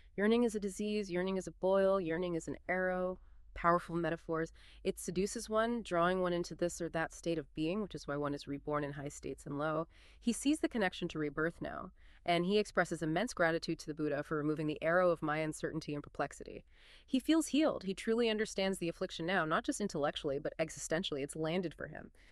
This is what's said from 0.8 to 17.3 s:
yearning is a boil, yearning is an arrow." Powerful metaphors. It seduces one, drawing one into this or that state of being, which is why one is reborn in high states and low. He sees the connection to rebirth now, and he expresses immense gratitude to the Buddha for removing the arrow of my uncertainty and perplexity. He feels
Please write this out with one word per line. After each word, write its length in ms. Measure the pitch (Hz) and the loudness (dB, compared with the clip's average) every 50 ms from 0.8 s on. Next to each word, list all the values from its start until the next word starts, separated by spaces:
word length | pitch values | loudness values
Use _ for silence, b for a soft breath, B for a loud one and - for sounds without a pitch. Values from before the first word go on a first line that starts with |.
| 208 208 208 214 202 190 | -2 -2 -2 -2 -2 -2
yearning 280 | 170 180 185 190 190 | 0 0 0 0 0
is 100 | 185 180 | -2 -2
a 40 | 170 | -4
boil, 480 | - - - 190 196 196 190 190 196 196 | -4 0 2 4 6 6 6 6 4 4
yearning 360 | 175 160 165 170 185 175 170 | 2 0 0 0 0 0 -2
is 120 | 160 - | -2 -2
an 100 | 147 - - - - | -4 -8 -6 -4 -2
arrow." 480 | 180 185 185 185 180 180 180 185 185 - - - - - - - - | 0 0 2 0 0 0 0 -2 -4 -6 -12 -18 -20 -20 -20 -16 -6
Powerful 400 | - - 170 175 175 - - 165 | 2 4 6 6 4 4 0 -2
metaphors. 580 | 170 165 156 165 - - - 160 156 165 - b b b b b b - | 0 0 0 -2 -2 -4 -2 -2 -2 -2 -2 b b b b b b -4
It 160 | 190 - - | -4 -4 -2
seduces 500 | - 202 160 180 196 202 - 233 214 220 | -6 -4 0 0 0 0 -2 -6 -4 0
one, 320 | 214 214 226 233 240 233 | 2 2 2 2 0 -2
drawing 400 | 196 - 175 170 170 180 185 185 | -2 0 2 4 4 4 4 2
one 120 | 180 175 175 | 2 2 0
into 200 | 175 175 - 160 | 0 -2 -4 -2
this 260 | - 175 170 - - | -2 -2 -2 0 -4
or 100 | 170 160 | -6 -4
that 220 | - 165 160 - | -2 -2 -2 -4
state 280 | - - - 170 165 160 | -6 -6 -4 -2 -2 -2
of 140 | 139 - - | -4 -6 -4
being, 260 | 156 156 160 185 220 | -2 -2 0 0 -2
which 140 | 208 - - | -2 -4 -6
is 120 | 147 - | -8 -6
why 100 | - 143 | -4 -2
one 180 | 147 147 143 143 | -2 -2 -2 -4
is 120 | 143 - | -4 -6
reborn 360 | 139 143 139 - 147 147 147 143 | -6 -8 -6 -4 -2 -2 0 -2
in 80 | 139 | -2
high 180 | 139 147 139 147 | -4 -6 -8 -8
states 380 | - - - - 135 - - | -8 -8 -8 -8 -8 -8 -8
and 100 | 147 143 | -8 -4
low. 300 | 143 151 160 156 156 165 b b b b b b b | -2 -2 0 0 -2 -2 b b b b b b b
He 100 | - 233 | -2 -2
sees 280 | 220 - - 277 311 - | -2 0 2 2 2 2
the 100 | - 311 | 0 -2
connection 380 | - 226 190 180 - - 180 | 0 0 0 0 0 -2 -6
to 120 | 165 - 156 | -4 -2 -2
rebirth 400 | 151 147 - 156 156 170 - - | -4 -2 0 0 -2 -2 -2 -4
now, 320 | - - - - - 185 - - - - - - - | -8 -8 -8 -8 -10 -12 -14 -18 -20 -20 -20 -6 0
and 220 | 175 175 170 175 | 2 2 2 4
he 140 | 185 208 214 | 4 4 2
expresses 420 | 202 - - 190 175 - 170 156 | 2 2 2 0 2 2 0 -2
immense 320 | 170 156 160 180 226 247 - | 0 0 2 0 0 0 2
gratitude 460 | - 170 160 165 160 - 170 165 - | 2 2 4 4 2 0 -2 -4 -4
to 80 | - | -6
the 60 | 156 147 | -6 -4
Buddha 280 | 147 151 151 143 143 147 | -2 -2 0 0 -2 -2
for 140 | - 160 | -2 -2
removing 300 | 151 143 151 151 156 156 | 0 0 0 0 0 0
the 140 | 151 151 - | -2 -2 0
arrow 280 | 156 160 170 185 185 175 | 0 2 4 6 6 4
of 140 | 165 - 160 | 4 2 0
my 160 | 151 147 156 | -2 0 0
uncertainty 540 | 156 156 151 - - 147 143 160 - - 147 | 0 -2 -2 -4 -4 -4 -4 -4 -6 -4 -6
and 100 | 147 - | -6 -8
perplexity. 600 | - - - 143 - - - - - - - b b b b b b b b b | -6 -4 -4 -4 -4 -6 -10 -14 -12 -14 -14 b b b b b b b b b
He 140 | - - 254 | -2 -2 0
feels 280 | - - | 4 4